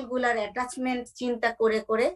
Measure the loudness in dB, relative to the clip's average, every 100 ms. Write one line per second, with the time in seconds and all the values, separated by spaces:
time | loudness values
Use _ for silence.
0 | 0 0 0 0 -2 -4 -6 -4 -2 -2
1 | -6 -6 -4 0 0 2 2 2 2 2
2 | 2